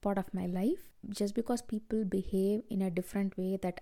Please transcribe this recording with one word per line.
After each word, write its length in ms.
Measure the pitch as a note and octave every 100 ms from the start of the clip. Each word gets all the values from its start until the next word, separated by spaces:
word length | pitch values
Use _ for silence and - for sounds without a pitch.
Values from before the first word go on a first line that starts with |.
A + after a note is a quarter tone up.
part 180 | G3+ G3
of 120 | F#3 F#3
my 100 | F3+
life. 460 | F3+ G#3 F#4 - - -
Just 240 | G3+ G#3
because 300 | G#3 A3+ A#3+
people 420 | - G#3+ - A3 G3+
behave 560 | G3 F#3 F#3+ G3 G#3 -
in 140 | G3
a 80 | F#3+
different 460 | F3 F3+ G3+ G3 -
way 200 | F#3 F#3+
that 240 | F#3 F3+